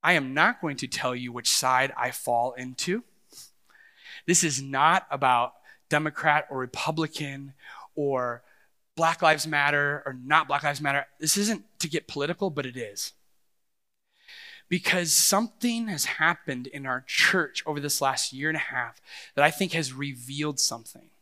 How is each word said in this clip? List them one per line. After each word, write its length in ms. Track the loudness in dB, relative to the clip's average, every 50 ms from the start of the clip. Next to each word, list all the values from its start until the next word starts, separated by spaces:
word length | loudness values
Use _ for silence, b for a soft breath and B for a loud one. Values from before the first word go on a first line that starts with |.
I 100 | 4 4
am 220 | 4 4 2 0 2
not 260 | 4 4 4 2 0
going 160 | -4 -6 -4 -4
to 80 | -6
tell 300 | -6 -6 -2 -2 -2 -2
you 160 | -2 -6 -8
which 160 | -8 -4 0 0
side 420 | 0 2 2 4 4 4 2 2 0
I 140 | -2 -2 -2
fall 420 | -4 -6 -4 -2 0 0 0 -2
into. 520 | -4 -8 -12 -12 -8 -8 -4 -4 -4 -4 -4 _ _ _ _ _ -20 -20 -20 -20 _ _ _ B B B B B B B B B B B B
This 180 | 2 2 4 4
is 160 | 2 0 -2
not 460 | -4 -2 0 4 4 6 6 4 2 -2
about 440 | -4 2 4 4 4 4 2 0 -4 _ b b b b b _
Democrat 580 | 0 0 0 0 -6 0 2 4 4 4 2 -2
or 80 | -6 -6
Republican 960 | -6 -6 -6 -4 -4 -2 -2 -2 -4 -4 -4 -8 -10 -8 -10 -12 -14 -16 -18 B B B B B B B _
or 480 | -2 -2 0 0 0 0 -2 -4 -8 b b b b b b b _ _ _ _
Black 260 | 2 2 2 2 4
Lives 240 | 4 4 4 4 2
Matter 560 | -2 0 2 2 2 2 2 2 0 -2 -4 -6
or 80 | -8
not 340 | -10 -10 0 4 4 4 6
Black 160 | 4 0 0
Lives 200 | 0 0 -2 0
Matter. 240 | -2 0 0 0 -2 _ _ _
This 200 | 0 0 2 2
isn't 260 | 2 0 0 -2 -6 _ _ _
to 100 | -6 -4
get 180 | -4 -4 -4
political, 440 | -4 -4 -4 -2 -2 -2 _ -2 -2
but 160 | -2 -4 -6
it 100 | -6 -8
is. 380 | -10 -10 -10 -8 -8 -10 -10 _ _ _ _ _ _ _ _ _ _ _ _ _ _ _ _ _ _ _ B B B B B B B B B B B B B
Because 420 | -4 -2 0 2 0 2 2 2 4
something 760 | 4 4 6 4 4 2 0 _ _ -2 0 0 0 -2 -4
has 160 | -2 -4 -2
happened 600 | -4 0 2 2 2 2 0 -4 -8 -6 -6 -8
in 180 | -10 -12 -10 -6
our 180 | -4 -4 -4 -4
church 560 | -4 2 2 4 4 4 2 2 0 -4 -8 -6
over 160 | -4 -4 -4
this 220 | -2 -2 -2 0
last 280 | 0 0 0 0 -4 -4 -4
year 160 | -4 -4 -2
and 60 | -2
a 40 | -2
half 400 | -4 -4 -4 -6 -6 -6 -10 -18 B B B B B B B
that 80 | 4 4
I 60 | 4
think 220 | 4 2 -2 -2
has 220 | 0 -2 -4 -4 -6
revealed 680 | -6 -8 -8 -8 -10 -12 -10 -6 -4 -2 -2 0 0
something. 480 | -2 -2 -2 -6 -14 -18 -20 -20 -20 _ _ _